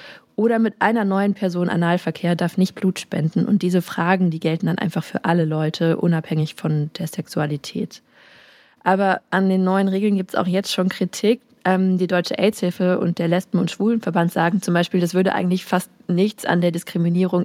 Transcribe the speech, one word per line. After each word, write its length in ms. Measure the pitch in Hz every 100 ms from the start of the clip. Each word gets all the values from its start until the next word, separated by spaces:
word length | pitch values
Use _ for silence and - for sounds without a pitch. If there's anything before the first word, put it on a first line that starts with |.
| - - _ -
oder 240 | 220 226
mit 160 | 220 -
einer 280 | 202 226 202
neuen 280 | 190 202
Person 360 | 196 190 175 175
Analverkehr, 640 | 170 170 175 - - 170 170
darf 240 | 175 -
nicht 160 | 185 -
Blut 240 | 190 -
spenden. 480 | - - 160 - -
Und 160 | 202
diese 180 | 180 180
Fragen, 480 | - - 170 190 180
die 100 | 160
gelten 280 | 160 165 165
dann 100 | 170
einfach 260 | 170 160
für 220 | - - -
alle 200 | 170 160
Leute, 520 | 156 156 - 165 160
unabhängig 560 | 175 165 - 156 156
von 380 | - 156 151 147 -
der 80 | 160
Sexualität. 960 | - - 165 147 147 - - - - _ _ - - - - _ _
Aber 380 | 175 190 196 185 -
an 180 | 185 190
den 140 | 185
neuen 240 | 185 190 196
Regeln 300 | 190 208 202
gibt's 180 | 185 -
auch 100 | 185
jetzt 260 | 185 202
schon 180 | - 185
Kritik. 520 | - 185 - 208 247 _ _ 185
Ähm, 320 | 185 190 185
die 100 | 180
Deutsche 300 | 180 175 -
aids-Hilfe 600 | 202 - 180 - 180 185
und 180 | 175 -
der 100 | 170
Lesben- 320 | 175 - 175
und 120 | 170
Schwulenverband 600 | - 208 233 180 170 170
sagen 300 | - 170 180
zum 120 | -
Beispiel, 280 | 175 175 180
das 120 | 170
würde 200 | 180 185
eigentlich 320 | - 180 185 -
fast 240 | 185 - - -
nichts 360 | 175 208 - -
an 160 | 175
der 100 | 175
Diskriminierung 720 | 170 - 180 170 175 185 180